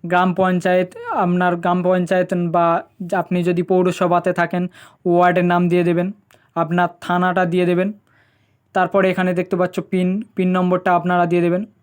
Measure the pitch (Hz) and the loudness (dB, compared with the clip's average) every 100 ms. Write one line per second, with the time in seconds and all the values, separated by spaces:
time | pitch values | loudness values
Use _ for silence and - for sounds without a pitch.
0 | 170 180 185 180 185 180 185 185 180 453 | 0 0 2 2 0 0 2 0 0 -8
1 | 480 320 180 180 180 175 175 180 180 185 | -6 -2 0 0 0 0 -2 -2 0 0
2 | 175 185 180 180 175 175 170 165 - _ | 0 -2 0 -2 -2 0 2 0 -4 _
3 | 180 190 175 180 175 180 175 185 180 175 | -6 -4 -2 -2 0 -2 0 0 0 0
4 | 180 175 180 175 170 180 180 - - _ | 0 0 0 -2 -2 -2 -6 -10 -20 _
5 | 180 175 180 180 175 175 180 180 170 170 | 0 4 4 4 2 2 2 2 2 0
6 | 180 208 _ _ _ - 160 175 175 - | -2 -8 _ _ _ -6 -2 0 -2 -4
7 | - 180 180 180 180 180 175 180 190 208 | -4 -2 0 0 0 0 0 0 -2 -6
8 | _ _ _ _ _ _ _ 196 180 196 | _ _ _ _ _ _ _ -2 0 2
9 | 190 185 185 180 180 180 180 185 - 185 | 2 2 0 -2 -2 -2 -2 -4 -4 -2
10 | 180 196 226 - 185 185 180 180 185 175 | 0 -2 -6 -4 0 0 0 0 2 0
11 | 175 180 165 175 170 180 220 _ | 2 0 2 0 0 -2 -6 _